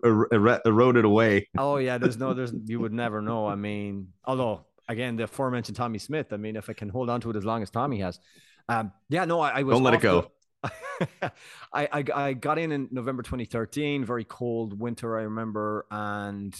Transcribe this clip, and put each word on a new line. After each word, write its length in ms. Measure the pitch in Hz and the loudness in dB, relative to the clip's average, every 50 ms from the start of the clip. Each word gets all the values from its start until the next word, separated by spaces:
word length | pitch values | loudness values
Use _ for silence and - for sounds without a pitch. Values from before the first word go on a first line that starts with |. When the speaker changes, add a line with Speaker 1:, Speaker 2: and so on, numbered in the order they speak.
| - | 6
Speaker 1:
er-, 560 | 117 110 107 - - 117 104 104 117 120 - - | 6 6 6 4 4 4 6 6 6 4 4 4
eroded 380 | 113 107 110 123 127 123 120 107 | 4 6 8 8 8 8 8 8
away. 460 | 107 104 110 113 110 101 98 - - - | 8 8 6 6 6 4 4 2 0 -2
Speaker 2:
Oh 180 | - 139 143 143 | -2 0 0 0
yeah, 200 | 139 131 127 127 | 0 0 0 0
there's 200 | 120 123 127 110 | 0 0 0 0
no, 160 | 113 135 131 127 | 0 -2 -2 -2
there's, 200 | 127 127 120 110 - 107 | -2 -4 -4 -6 -8 -6
you 140 | 110 117 117 | -6 -4 -4
would 140 | 117 110 110 | -4 -4 -2
never 280 | 120 120 113 107 107 | -2 -2 -2 -2 -4
know. 260 | 107 110 117 113 107 | -4 -2 -2 -2 -2
I 80 | 101 101 | -2 -2
mean, 540 | 101 104 104 104 104 104 101 98 98 92 92 - _ _ | -4 -4 -4 -4 -6 -6 -6 -8 -8 -10 -14 -18 _ _
although 420 | 131 131 131 123 113 101 87 - _ _ _ _ | -4 -4 -2 -2 -2 -4 -6 -10 _ _ _ _
again, 300 | - 113 113 127 123 117 | -8 -6 -6 -4 -4 -4
the 60 | 113 113 | -4 -6
aforementioned 520 | - - - 135 127 123 120 110 - 104 | -6 -4 -4 -2 -2 -2 -4 -6 -6 -6
Tommy 240 | 127 123 117 110 101 | -6 -4 -4 -6 -6
Smith. 320 | - - 147 156 131 - | -6 -6 -6 -6 -4 -6
I 60 | 107 | -8
mean, 180 | 104 107 110 107 | -8 -6 -6 -8
if 140 | 107 - - | -8 -10 -10
I 40 | 107 | -12
can 140 | - 110 | -10 -10
hold 220 | 101 95 127 127 120 | -8 -6 -4 -4 -2
on 100 | 120 120 | -4 -4
to 80 | 117 113 | -4 -4
it 60 | 107 | -4
as 80 | 107 95 | -4 -2
long 180 | 113 113 113 | -2 -2 -4
as 80 | 104 - | -4 -4
Tommy 300 | - 113 135 147 123 98 | -4 -4 -2 -2 -2 -4
has, 200 | 95 90 - - _ _ _ _ _ _ _ _ _ - | -4 -6 -6 -10 _ _ _ _ _ _ _ _ _ -4
um, 240 | 117 113 110 95 - _ _ - | -2 -2 -2 -4 -8 _ _ -4
yeah, 160 | 147 175 180 | -2 0 0
no, 160 | 165 170 170 | 0 2 2
I, 180 | 151 139 117 135 | 2 2 0 0
I 40 | 139 | 2
was 120 | 131 113 | 4 4
Speaker 1:
Don't 80 | 131 131 | 6 6
let 100 | 123 117 | 6 6
it 40 | |
Speaker 2:
off 40 | 113 113 | 6 6
Speaker 1:
go. 180 | 101 90 85 | 6 6 4
Speaker 2:
the 100 | - - _ _ _ _ _ _ - - - - 508 554 554 - | 4 0 _ _ _ _ _ _ -8 -8 -8 -10 -12 -8 -4 -4
<laughs> 220 | 170 - - _ | -4 -4 -4 _
I, 100 | - - - - - - - - - - - 143 147 - 147 | -8 -8 -8 -10 -20 -20 -20 -20 -12 -6 -4 -2 -2 -2 -2
I, 100 | 147 135 147 147 | -2 -2 -2 -2
I 200 | 143 143 139 135 | 0 0 -2 -2
got 240 | 120 - 143 156 | -2 -2 0 0
in, 140 | 160 165 160 | 0 0 0
in 180 | 147 139 131 - | -2 -2 -4 -4
November 300 | 127 127 117 135 131 123 | -6 -4 -4 -4 -4 -4
twenty 240 | 123 - 131 123 113 | -6 -6 -6 -6 -6
thirteen, 580 | - - 117 110 - - 143 151 147 143 139 123 | -4 -4 -4 -4 -4 -4 -4 -2 -2 -2 -2 -2
very 220 | 104 123 117 110 | -4 -4 -6 -6
cold 520 | - - - 123 120 117 117 113 107 101 | -8 -10 -8 -6 -4 -2 -4 -4 -6 -6
winter, 400 | 101 117 120 113 - 123 117 110 | -6 -6 -6 -6 -6 -6 -4 -4
I 60 | 110 110 | -4 -4
remember. 640 | 107 110 113 113 110 104 107 107 107 107 104 - - | -4 -6 -6 -6 -4 -4 -4 -2 -2 -4 -4 -6 -8
And, 640 | 107 107 104 104 104 104 101 101 101 101 101 98 - | -8 -6 -6 -6 -6 -6 -6 -8 -8 -8 -10 -10 -12